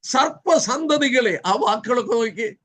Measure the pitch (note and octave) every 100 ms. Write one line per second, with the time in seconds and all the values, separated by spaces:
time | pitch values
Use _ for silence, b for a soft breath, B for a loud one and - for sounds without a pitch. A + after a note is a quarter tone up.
0 | - C4 D4+ D#4+ - D#4+ - C4+ D#4+ D4
1 | C#4 B3+ A3+ E3+ F3+ G#3 C4 G#3+ G#3+ B3
2 | F#3+ A#3 A3+ F3+ A3+ -